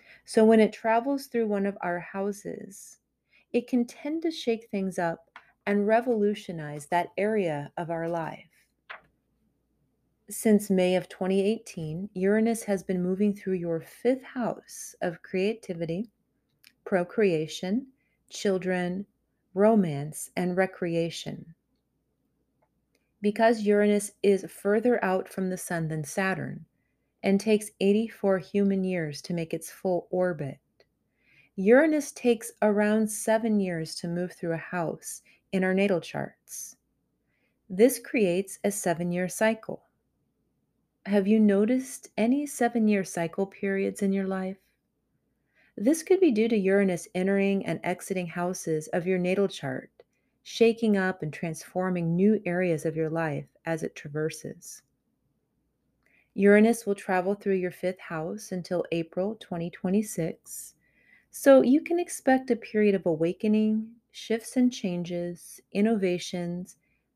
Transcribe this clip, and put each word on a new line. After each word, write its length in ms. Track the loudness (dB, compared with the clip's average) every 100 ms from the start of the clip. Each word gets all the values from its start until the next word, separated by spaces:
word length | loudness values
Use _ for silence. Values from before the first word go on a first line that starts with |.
| -20 -20
So 220 | -2 4 8
when 140 | 8
it 120 | 6
travels 540 | 2 0 0 0 -4 -4
through 220 | -4 -2
one 180 | 0 -2
of 140 | -4
our 180 | -4 -6
houses, 1000 | -6 -6 -6 -6 -10 -12 -14 -18 -20 -20 _ _ _ _ _
it 160 | -4 0
can 180 | 0 -2
tend 340 | -6 -8 -4
to 80 | -4
shake 380 | -4 -4 -4 -4
things 300 | -6 -4 -2
up 320 | -4 -4 _ -20 _ _ -2
and 220 | 0 4
revolutionize 1000 | 2 2 2 0 -2 -8 -10 -10 -10 -2
that 240 | -2 -2 -2
area 540 | 0 0 0 -2 -6 -8
of 140 | -6
our 180 | -4 -4
life. 380 | -4 -6 -10 -18 _ _ _ -20 -20 _ _ _ _ _ _ _ _ _ _ _ _ -16
Since 380 | -2 4 4 4
May 260 | 2 2 2
of 140 | -2
twenty 320 | -6 -2 0
eighteen, 640 | 0 -2 -6 -10 -8 -8 -10
Uranus 480 | -4 0 2 2 -2
has 220 | -2 -4
been 180 | -2 -2
moving 320 | -2 0 0
through 220 | 0 -4 -4
your 260 | -2 -4
fifth 400 | -6 -4 -2 -2
house 720 | -4 -6 -4 -6 -12 -18 -16 -6
of 220 | -6 -6
creativity, 880 | -6 -2 -2 -4 -8 -8 -6 -6 -8 _ _ _ _ _ _ _ -2
procreation, 1000 | -2 0 2 2 2 -2 -6 -4 -4 -6 _ _ _ _
children, 800 | -4 -2 0 0 -2 -2 -6 -10 _ _ _ _ 2
romance, 720 | 6 6 4 0 -6 -10 -10 -4
and 200 | -2 0
recreation. 1000 | -2 -2 -4 -2 -2 -6 -12 -12 -16 -20 _ _ _ _ _ _ _ _ _ _ _ _ _ _ _ -4
Because 400 | -2 4 4 4
Uranus 480 | 4 4 4 2 -2 _
is 240 | 2 2 0
further 560 | -6 0 2 2 2
out 240 | 2 0 -2
from 220 | -4 -4
the 80 | -4
sun 300 | -6 -4 -4
than 160 | -6
Saturn 600 | -6 -4 -2 -2 -6 -10 -16 _ _ _ _ _
and 160 | 0 0
takes 320 | 2 0 0 -2
eighty-four 580 | 2 2 0 -2 0 0
human 460 | -2 0 0 0
years 400 | -2 -4 -6 -8
to 100 | -6
make 180 | -6 -4
its 200 | -8 -10
full 360 | -8 -2 -2 -2
orbit, 480 | -2 -2 -2 -8 -12 _ _ _ _ _ _ _ _ _ -2
Uranus 560 | 6 6 6 2 -2
takes 400 | -2 0 0 -2 0
around 480 | 2 2 2 2 0
seven 500 | -2 0 0 2 0
years 360 | 0 -4 -6 -8
to 120 | -6
move 260 | -4 -6
through 200 | -6 -6
a 40 | -6
house 640 | -6 -4 -4 -6 -10 -16 _ _ _
in 120 | -2
our 100 | 2
natal 260 | 2 2 0
charts. 760 | -4 -8 -8 _ -20 -16 -18 -20 _ _ _ _ _ _ _ _ -6
This 300 | 4 4 4
creates 600 | -4 0 2 0 -4 -4
a 60 | -4
seven-year 580 | -2 -2 -2 -2 -2 -4
cycle. 540 | 0 0 0 -6 -14 _ _ _ _ _ _ _ _ _ _ _ _ 0
Have 220 | 2 4
you 120 | 6
noticed 720 | 6 6 4 0 -2 -12 -10 -2
any 280 | 0 0 -2
seven-year 580 | -2 0 2 2 2
cycle 440 | 0 -4 -4 -4 -6
periods 540 | -4 -4 -2 -4 -2
in 120 | -2
your 140 | -2 -2
life? 300 | -4 -6 -10 _ _ _ _ _ _ _ _ _ _ _ -2
This 280 | 0 2
could 160 | 2 4
be 100 | 4
due 200 | 4 2
to 80 | 2
Uranus 500 | 2 4 2 0 -4 -4
entering 500 | 0 2 2 0 -2
and 140 | -4
exiting 440 | -4 -6 -6 -6 -6
houses 600 | -6 -6 -6 -4 -4 -4
of 180 | -4 0
your 100 | 0
natal 300 | 0 2 0
chart, 420 | -2 -8 -8 -10 _ -20 _ _ _
shaking 540 | -6 2 4 4 2 2
up 260 | 2 -2
and 100 | -6
transforming 800 | -6 -8 -8 -8 -4 -2 -2 0 2
new 240 | 4 4 0
areas 400 | -2 0 0 -2
of 100 | -4
your 140 | -4
life 360 | -2 -4 -4 -10 _ -6
as 160 | -6
it 140 | -6 -10
traverses. 880 | -10 -6 -6 -6 -14 -16 -18 -20 _ _ _ _ _ _ _ _ _ _ _ _ _ _ _ 4
Uranus 500 | 8 8 6 2 -2
will 100 | -6
travel 380 | -2 -2 0
through 220 | -2 -2 -2
your 160 | -4
fifth 280 | -4 -6 -6
house 520 | -8 -8 -8 -8 -10
until 340 | -10 -4 -4 -2
April 440 | -4 -4 -4 -4 -6
twenty 300 | -10 -8 -8
twenty-six, 1040 | -6 -2 0 -2 -4 -6 -6 -16 -18 -18 _ _ _ _ _ _
so 300 | 2 8 10
you 180 | 8 4
can 160 | 2 -2
expect 540 | -4 -2 2 2 2
a 40 | -2
period 380 | -2 2 4
of 120 | 4 2
awakening, 840 | 0 0 0 2 2 2 0 -4 -14 _
shifts 460 | -12 -6 -6 -2 2
and 140 | 2
changes, 920 | 2 -4 -4 -4 -4 -6 -8 -16 -20 _
innovations, 1040 | 0 2 2 0 -2 -6 -8 -6 -8 -10 -18 _ _ _